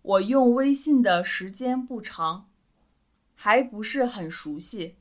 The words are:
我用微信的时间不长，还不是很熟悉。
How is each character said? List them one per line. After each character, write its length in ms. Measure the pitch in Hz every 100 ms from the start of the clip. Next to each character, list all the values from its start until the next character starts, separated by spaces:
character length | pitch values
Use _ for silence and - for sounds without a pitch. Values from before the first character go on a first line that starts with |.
我 200 | - 196
用 320 | 196 269 247
微 200 | 240 277
信 280 | 277 302 269
的 200 | 220 175
时 300 | 180 - 190
间 340 | 196 254 254 254
不 140 | 240
长， 500 | - - 160 180 _ _ _ _ _ _ _ _ _ _
还 260 | 208 233
不 220 | 254 208
是 220 | 214 277 247
很 260 | 220 160
熟 260 | - - 151
悉。 380 | - 220 170 _